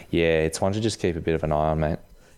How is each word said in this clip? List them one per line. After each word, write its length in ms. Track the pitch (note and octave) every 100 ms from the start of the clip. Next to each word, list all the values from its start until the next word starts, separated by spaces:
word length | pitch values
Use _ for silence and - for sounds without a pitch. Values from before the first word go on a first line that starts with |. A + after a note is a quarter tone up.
| -
Yeah, 280 | F2 E2 D#2+
it's 220 | D#2+ -
one 100 | G2
to 60 | G#2
just 200 | A2 -
keep 160 | F#2+ D#2+
a 40 |
bit 160 | D#2+ D#2+
of 80 |
an 80 | D#2
eye 180 | D2+ D#2
on, 80 | D#2
mate. 180 | D#2 - - - -